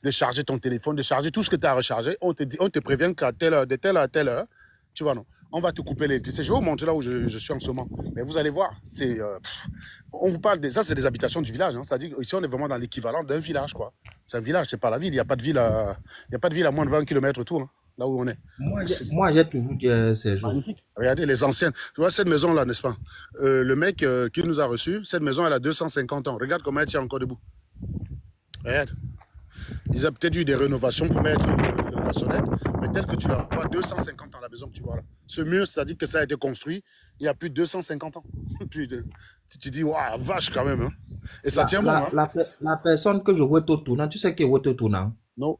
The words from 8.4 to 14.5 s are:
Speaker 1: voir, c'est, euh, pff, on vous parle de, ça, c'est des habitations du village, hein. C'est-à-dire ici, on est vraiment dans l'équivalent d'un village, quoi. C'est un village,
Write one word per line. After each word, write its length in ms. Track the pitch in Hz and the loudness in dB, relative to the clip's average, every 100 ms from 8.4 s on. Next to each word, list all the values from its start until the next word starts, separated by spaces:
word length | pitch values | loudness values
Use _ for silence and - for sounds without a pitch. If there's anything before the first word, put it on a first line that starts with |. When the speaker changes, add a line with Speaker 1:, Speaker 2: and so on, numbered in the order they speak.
| 151 | 0
Speaker 1:
voir, 220 | 147 190 104 - | 0 -2 -2 -16
c'est, 340 | - 135 113 | -4 -2 -2
euh, 180 | 104 95 | -6 -8
pff, 280 | - - - - - - - | -12 -12 -12 -14 -16 -20 -18
on 160 | - 185 | -2 0
vous 100 | 165 | 2
parle 200 | 214 190 | 2 2
de, 80 | 143 | 0
ça, 140 | 120 | 0
c'est 120 | 220 147 | 0 2
des 100 | 131 | 0
habitations 360 | 117 123 170 | 0 -2 -2
du 100 | 135 | -4
village, 240 | 120 180 120 | -2 -2 -2
hein. 60 | |
C'est-à-dire 340 | - 127 160 135 | -4 -4 -4 -6
ici, 120 | 123 190 | -4 -2
on 60 | |
est 60 | 165 | -2
vraiment 220 | 127 147 | -4 -4
dans 80 | 127 | -4
l'équivalent 440 | 117 - 113 147 | -6 -6 -4 -4
d'un 140 | 147 147 | -2 -4
village, 360 | 156 143 147 | -2 -4 -4
quoi. 200 | - 110 _ - - - | -6 -10 _ -20 -20 -8
C'est 120 | 120 | -6
un 40 | |
village, 260 | 113 | 0